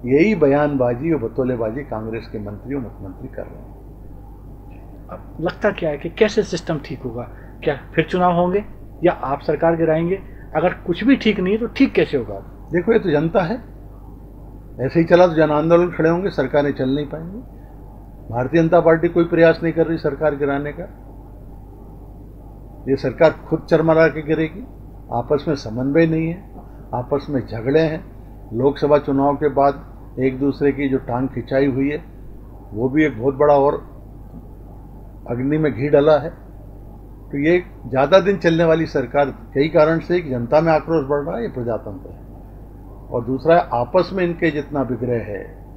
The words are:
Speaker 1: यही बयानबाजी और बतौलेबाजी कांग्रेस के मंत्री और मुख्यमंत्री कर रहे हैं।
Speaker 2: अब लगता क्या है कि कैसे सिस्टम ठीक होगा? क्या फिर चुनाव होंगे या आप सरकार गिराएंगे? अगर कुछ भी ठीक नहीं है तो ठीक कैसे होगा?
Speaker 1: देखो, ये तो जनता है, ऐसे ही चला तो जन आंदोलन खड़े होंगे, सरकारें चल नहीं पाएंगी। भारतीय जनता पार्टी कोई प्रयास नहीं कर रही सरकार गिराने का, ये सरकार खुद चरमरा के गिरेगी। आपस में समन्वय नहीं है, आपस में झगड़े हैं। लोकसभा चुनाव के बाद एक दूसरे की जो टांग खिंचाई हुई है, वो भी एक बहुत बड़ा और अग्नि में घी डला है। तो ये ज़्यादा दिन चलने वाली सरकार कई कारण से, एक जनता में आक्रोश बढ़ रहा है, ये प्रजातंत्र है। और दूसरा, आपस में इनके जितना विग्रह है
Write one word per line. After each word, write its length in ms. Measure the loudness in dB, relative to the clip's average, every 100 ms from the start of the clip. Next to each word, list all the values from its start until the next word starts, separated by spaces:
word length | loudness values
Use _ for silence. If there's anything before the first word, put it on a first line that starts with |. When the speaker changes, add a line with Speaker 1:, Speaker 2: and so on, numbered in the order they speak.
Speaker 1:
यही 300 | 4 4 4
बयानबाजी 760 | 4 4 4 2 2 0 0 -2
और 100 | -2
बतौलेबाजी 600 | -2 -2 -2 -2 -2 -4
कांग्रेस 460 | -8 -8 -6 -8 -8
के 60 | -10
मंत्री 360 | -10 -12 -8
और 60 | -8
मुख्यमंत्री 480 | -8 -12 -16 -14 -14
कर 140 | -12
रहे 160 | -14 -14
हैं। 200 | -18 -20 -20 -18 -18 -18 -18 -18 -18 -18 -18 -18 -18 -18 -16
Speaker 2:
अब 280 | -16 -16 -8
लगता 300 | -8 -2 -2
क्या 200 | 0 -4
है 80 | -4
कि 100 | -8
कैसे 340 | 0 2 2
सिस्टम 360 | -2 -6 -4 -6
ठीक 180 | -6 -10
होगा? 200 | -8 -10 -12 -14 -18 -6
क्या 120 | -4 -4 -4
फिर 100 | -4
चुनाव 280 | -2 2 2
होंगे 320 | 2 2 0 -4 -16 -18 0
या 80 | 0
आप 280 | 0 -4 -4
सरकार 360 | -2 2 2 2
गिराएंगे? 460 | 2 2 0 -4 -6 -18 -6 0
अगर 120 | 0
कुछ 360 | -2 -4 0
भी 120 | 4 4
ठीक 240 | 4 0
नहीं 140 | 0
है 60 | 0
तो 60 | -2
ठीक 260 | 2 2
कैसे 240 | 4 2 0
होगा? 520 | -4 -10 -14 -18 -4
Speaker 1:
देखो, 200 | -2 4
ये 60 | 2
तो 120 | 4
जनता 320 | 0 2 0
है, 360 | 0 -4 -8 -18 -18 -18 -18 -18 -20 -18 -18 -18 -16 -4
ऐसे 200 | 0 2
ही 40 |
चला 220 | 6 8 8
तो 80 |
जन 160 | 6 4
आंदोलन 400 | 4 4 4 4
खड़े 200 | 2 2
होंगे, 200 | 2 0
सरकारें 420 | -2 0 2 0
चल 160 | -2 -2
नहीं 180 | -2 -4
पाएंगी। 320 | -10 -10 -12 -14 -18 -18 -18 -18 -18 -18 -18 -8
भारतीय 300 | -4 0 2
जनता 180 | 6 6
पार्टी 280 | 6 4 4
कोई 160 | 2
प्रयास 360 | 2 6 6 6
नहीं 100 | 0
कर 140 | 0 0
रही 120 | 0
सरकार 380 | -2 0 -2 0
गिराने 360 | -2 -2 -4
का, 320 | -8 -14 -16 -20 -20 -18 -18 -18 -18 -18 -18 -18 -18 -18 -18 -18 -18 -18 -18 -18 -12 -2
ये 80 | 0
सरकार 340 | 0 4 4
खुद 360 | 4 -4 -6 2
चरमरा 380 | 2 4 6 4
के 140 | 2
गिरेगी। 380 | -2 -2 -2 -6 -16 -18 -20 -20 -6
आपस 320 | -6 0 -2 0
में 60 |
समन्वय 520 | -4 -4 -4 0 2 4
नहीं 220 | 2 -2
है, 220 | -6 -12 -18 -18 -18 -8
आपस 320 | -8 -2 -4 -2
में 160 | -4 -4
झगड़े 340 | -6 0 2
हैं। 240 | 2 -2 -10 -18 -18 -18 -8 0
लोकसभा 420 | 0 2 4 4
चुनाव 380 | 4 2 2 2
के 120 | 0
बाद 360 | 2 2 0 -14 -18 -14 -2
एक 180 | -2 0
दूसरे 320 | -2 2 0
की 160 | 2 -2
जो 100 | -2
टांग 300 | -2 -2 -2
खिंचाई 380 | -6 -2 2 2
हुई 240 | 2 -2
है, 140 | -2 -10 -18 -18 -16 -18 -18 -12
वो 160 | -4 0
भी 160 | 2
एक 160 | 2 2
बहुत 140 | -2
बड़ा 200 | 2 4
और 200 | 6 4 0 -10 -20 -20 -18 -18 -18 -18 -18 -18 -18 -18 -18 -18 -16 -8
अग्नि 280 | -4 0 2
में 140 | 0
घी 160 | 0 4
डला 300 | 6 6 4
है। 120 | 2 -12 -18 -18 -18 -16 -16 -18 -18 -18 -10
तो 60 | 0
ये 260 | 2 2 0 -14 -4
ज़्यादा 340 | 0 6 6
दिन 160 | 6 2
चलने 280 | 2 4
वाली 220 | 4 4 2
सरकार 400 | -2 0 0 0
कई 420 | -2 -6 0 4
कारण 300 | 6 6 4
से, 180 | 0 -2
एक 140 | 0
जनता 300 | -4 2 4
में 120 | 6
आक्रोश 340 | 2 4 0 2
बढ़ 160 | -2
रहा 120 | -2 -4
है, 60 |
ये 60 | -6
प्रजातंत्र 600 | -4 -4 -4 -6 -12 -14
है। 180 | -16 -18 -18 -18 -18 -18 -18 -18 -18 -6
और 140 | -4
दूसरा, 320 | -2 -2 4 4
आपस 520 | 4 -2 2 2 2
में 120 | 0
इनके 260 | -2 0 0
जितना 320 | -2 -4 -4
विग्रह 360 | -2 -2 -2 -2
है 480 | -4 -10 -12 -16 -20